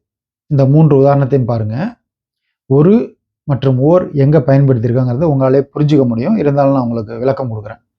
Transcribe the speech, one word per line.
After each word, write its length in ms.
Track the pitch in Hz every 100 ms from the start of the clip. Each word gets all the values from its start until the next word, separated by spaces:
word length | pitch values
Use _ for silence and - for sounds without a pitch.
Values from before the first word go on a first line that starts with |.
| _ _ _ _ -
இந்த 140 | 143 135
மூன்று 300 | 147 156 139
உதாரணத்தையும் 480 | 139 139 135 139 113
பாருங்க. 520 | 117 107 113 208 - _ _ _ _ _ _ -
ஒரு 500 | 135 165 220 247 _ _ _
மற்றும் 360 | - 131 135 127
ஓர் 340 | 139 175 -
எங்க 260 | 147 139 156
பயன்படுத்தியிருக்காங்கிறத 840 | 143 135 139 123 117 117 127 120
உங்களாலே 400 | 170 139 131 135 139 151
புரிஞ்சுக்க 320 | 147 147 127
முடியும். 300 | 113 139 220
இருந்தாலும் 360 | 147 139 139
நான் 80 | 139
உங்களுக்கு 360 | 120 117 110 117
விளக்கம் 340 | 127 131 131
கொடுக்குறேன். 300 | 110 104 110 _